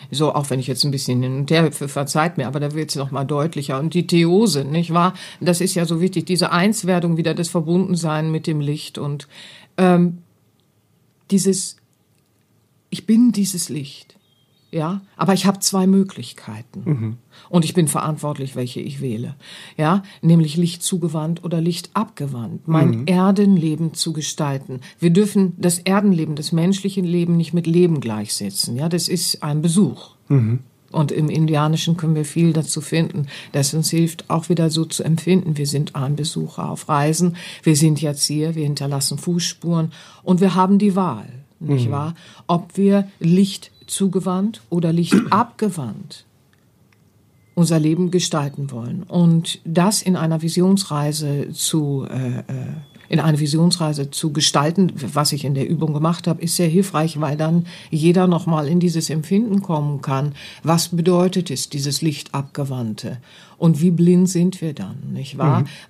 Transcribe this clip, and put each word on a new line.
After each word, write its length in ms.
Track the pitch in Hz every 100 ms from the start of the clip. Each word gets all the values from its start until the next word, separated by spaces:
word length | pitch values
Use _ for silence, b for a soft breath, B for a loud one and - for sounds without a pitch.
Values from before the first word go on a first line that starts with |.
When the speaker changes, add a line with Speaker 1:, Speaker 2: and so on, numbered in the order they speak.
| 139
Speaker 1:
so, 240 | 135 151 147
auch 160 | 143
wenn 80 | 131
ich 80 | 120
jetzt 160 | -
ein 80 | 147
bisschen 320 | 139 135 123
hin 140 | 127 131
und 100 | 139
her 140 | 165
hüpfe, 240 | 160 - 143
verzeiht 500 | 139 143 156 165 165
mir, 80 | 123
aber 140 | 139
da 160 | 147 151
wird's 200 | 151 147
noch 140 | 139
mal 140 | 135
deutlicher. 560 | 135 147 156 151 139 135
Und 160 | 156 175
die 100 | 170
Theose, 580 | 175 170 185 226 147 139
nicht 280 | 160 165
wahr? 220 | 165 180 185 B B
Das 220 | 170 175
ist 120 | 180
ja 120 | 175 165
so 140 | 165
wichtig, 280 | 185 190 -
diese 240 | 180 175
Einswerdung 680 | 175 202 220 175 175 170 160
wieder, 160 | 160
das 160 | 160 170
Verbundensein 800 | 175 156 175 190 175 165 156 160
mit 140 | 160 160
dem 140 | 151
Licht 380 | 143 147 - -
und, 280 | 143 143 - B B B B -
ähm, 420 | 185 175 175 175 - _ _ _ _ _ _ _ _ _ _
dieses, 460 | 196 190 185 - - _ _ _ _ _ _ _ _ _ _ _
ich 160 | 175 -
bin 240 | 226 247
dieses 380 | 202 190 175 -
Licht, 480 | 165 139 - - _ _ _ _ _ _
ja, 280 | 165 156 196 b -
aber 160 | 170
ich 120 | 190 190
habe 140 | 196
zwei 260 | - 196 190
Möglichkeiten. 920 | 196 190 - 120 - - 107 117 98 120
Speaker 2:
Mhm. 320 | 135 110 117 _ B B
Speaker 1:
Und 160 | 175 165
ich 80 |
bin 140 | 185 151
verantwortlich, 680 | 147 151 151 147 143 135 127
welche 240 | 127 -
ich 220 | - 139
wähle, 340 | 135 110 123 - B B B -
ja, 260 | 156 196 190 B
nämlich 340 | 165 165 151 156
Licht 280 | 175 -
zugewandt 600 | - 185 165 156 156 170
oder 160 | 175 165
Licht 300 | 165 175 -
abgewandt, 760 | - 220 - 143 127 110 - -
mein 220 | 156 135 113
Speaker 2:
Mhm. 60 | 143
Speaker 1:
Erdenleben 840 | 180 190 202 202 190 160 151 165
zu 200 | - 170
gestalten. 680 | 156 147 - 147 135 135 131 B -
Wir 100 | 170
dürfen 440 | 170 208 202 190 175
das 220 | 180 170
Erdenleben, 560 | - 196 208 175 156 147
das 160 | 151
menschliche 480 | 165 170 196 196 196
Leben 340 | 175 175 170 170
nicht 180 | 160
mit 140 | 170 165
Leben 320 | 165 175 151
gleichsetzen, 760 | 117 107 104 - 101 - - 120
ja, 100 | 160
das 180 | 175 170
ist 340 | 175 - -
ein 180 | 151 147
Besuch. 500 | 165 165 170 120 - _ _
Speaker 2:
Mhm. 300 | 139 110 123 - _ _
Speaker 1:
Und 200 | - 147
im 160 | - 151
Indianischen 640 | 151 160 151 151 160 165 170
können 180 | 156 156
wir 100 | 151
viel 260 | 170 170
dazu 260 | 160 143 -
finden, 460 | 147 165 160 - 139 B B
das 200 | 143 139
uns 160 | 160 156
hilft, 400 | 165 165 - -
auch 200 | 160 165
wieder 200 | 170 165
so 140 | 160
zu 200 | 160 -
empfinden. 540 | 151 165 - 185 180 147
Wir 80 | 143
sind 280 | 143 151 147
ein 220 | 131 147
Besucher 520 | 147 165 156 - 80
auf 180 | - -
Reisen, 460 | 151 147 160 175 170 B B
wir 140 | - 147
sind 240 | 160 147
jetzt 240 | 151 143 -
hier, 300 | 151 156 160
wir 80 | 147
hinterlassen 520 | 147 139 139 139 143
Fußspuren 760 | - 175 170 - 165 165 160 B B B
und 180 | - 180
wir 120 | 190 175
haben 240 | 185 202
die 160 | 202 185
Wahl, 300 | 180 110 113 123 - _
nicht 260 | 151 139 117
Speaker 2:
Mhm. 40 |
Speaker 1:
wahr? 240 | 139 151 170 B B -
Ob 280 | 170 - -
wir 300 | 196 202 196 -
Licht 520 | 165 180 196 - - _ -
zugewandt 720 | - 196 180 185 180 208 214 _
oder 220 | 170 170
Licht 220 | 170 170 196
<clears throat> 80 | -
abgewandt 920 | 196 240 - 214 160 120 98 - - _ _ _ _ _ _ _ _ _ _ _ _ _
unser 260 | - 165 165
Leben 320 | 151 165 180
gestalten 600 | 175 170 160 143 139 139
wollen. 320 | 123 120 -
Und 560 | - 175 170 165 165 - 160
das 360 | 165 180 214
in 140 | - 180
einer 260 | 160 160
Visionsreise 1120 | 160 175 185 196 - 147 147 151 147 143 -
zu, 560 | - - 160 147 139 127
äh, 300 | 127 127 123
äh, 40 | - 131 127 151 147 B B
in 100 | 160
eine 220 | 156 151
Visionsreise 680 | 151 160 175 170 156 147 139
zu 220 | - 160
gestalten, 640 | 147 139 151 147 170 180 -
was 380 | 117 143 147
ich 100 | 147
in 100 | 143
der 140 | 139 127
Übung 240 | 160 156
gemacht 340 | 147 160 170 175
habe, 140 | 165
ist 140 | 170 -
sehr 140 | 170
hilfreich, 500 | 170 196 151 160 147
weil 160 | 151 151
dann 300 | 156 170 170 B B
jeder 360 | 160 160 180 185
noch 200 | 165 165
mal 240 | 156 143
in 100 | 175
dieses 300 | 175 165 156
Empfinden 520 | 156 151 196 233 196
kommen 400 | 196 156 147 143
kann, 300 | 143 135 147 143 B B
was 240 | 147 165 - 170
bedeutet 560 | 170 175 180 185 170
es, 160 | 131 -
dieses 320 | 147 139 139
Licht 320 | 160 143 -
abgewandte? 840 | 139 139 - 135 127 113 104 - 131 B B B B
Und 220 | 165 143
wie 100 | 175
blind 360 | 170 170 180 180
sind 320 | 170 175 180
wir 120 | 165
dann, 220 | 147 135 127 135
nicht 240 | 127 139 135
wahr? 220 | 135 -
Speaker 2:
Mhm. 60 | 151 B